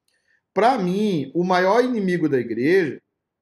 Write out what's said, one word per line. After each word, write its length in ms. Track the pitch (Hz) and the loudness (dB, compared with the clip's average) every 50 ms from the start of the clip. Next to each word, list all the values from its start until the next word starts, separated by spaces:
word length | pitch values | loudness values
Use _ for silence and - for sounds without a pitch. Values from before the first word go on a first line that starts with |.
| _ _ _ _ _ _ _ _ _ _ | _ _ _ _ _ _ _ _ _ _
Pra 260 | - 190 214 247 269 220 | -2 2 2 2 2 2
mim, 520 | 180 175 185 202 220 208 180 147 131 - - | -2 -2 -2 -2 -2 -2 -2 -2 -4 -4 -4
o 100 | 170 180 | -2 0
maior 400 | 185 185 180 185 190 214 247 254 | 0 2 2 2 2 2 2 2
inimigo 440 | 254 247 214 190 185 175 165 156 147 | 0 -2 -2 -2 -2 -2 -2 0 0
da 100 | 139 123 | 0 -2
igreja 600 | 113 117 107 113 127 160 185 196 170 127 110 - - _ _ _ _ _ _ _ | -2 -4 -4 -2 0 2 2 2 0 -2 -4 -10 -16 _ _ _ _ _ _ _